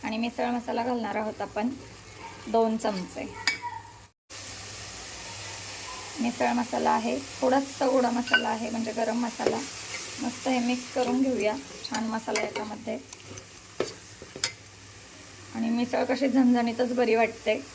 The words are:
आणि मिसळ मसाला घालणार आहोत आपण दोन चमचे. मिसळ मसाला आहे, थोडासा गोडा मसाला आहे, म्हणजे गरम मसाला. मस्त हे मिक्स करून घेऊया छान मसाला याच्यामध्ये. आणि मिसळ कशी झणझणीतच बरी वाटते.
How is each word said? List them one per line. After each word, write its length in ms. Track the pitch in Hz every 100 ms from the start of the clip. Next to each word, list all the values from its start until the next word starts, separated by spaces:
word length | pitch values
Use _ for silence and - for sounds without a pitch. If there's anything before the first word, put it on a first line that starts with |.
आणि 140 | 220 220
मिसळ 280 | 240 233 240
मसाला 360 | 240 233 233
घालणार 340 | 240 247 214 214
आहोत 260 | 214 208
आपण 260 | 202 208 233 277 - - - - - - -
दोन 280 | 226 226 220
चमचे. 760 | - 196 180 - - - 906 - 960 906 - - - _ _ - - - - - - - - - - - - - - - - - - 320
मिसळ 320 | 240 240 240
मसाला 380 | 240 233 233 233
आहे, 280 | 226 226 262
थोडासा 680 | 269 - 254 269 269 - 277
गोडा 240 | 254 247
मसाला 380 | 240 240 - 233
आहे, 220 | 220 233
म्हणजे 220 | 233 233
गरम 240 | 220 226 233
मसाला. 400 | 247 - 226 226 277 - - - - -
मस्त 260 | 240 - 269
हे 100 | 254
मिक्स 360 | 240 247 -
करून 280 | 269 240 254
घेऊया 320 | 269 233 208 254
छान 500 | - - - 220 226
मसाला 340 | 220 233 -
याच्यामध्ये. 580 | - - 214 214 226 254 - - - - - - - - - - - - - - - - - - - - - - - - -
आणि 160 | 226 226
मिसळ 340 | 233 240 254
कशी 240 | 254 262 269
झणझणीतच 640 | 247 247 240 233 233 254
बरी 200 | 247 233
वाटते. 420 | 226 226 - - 214 -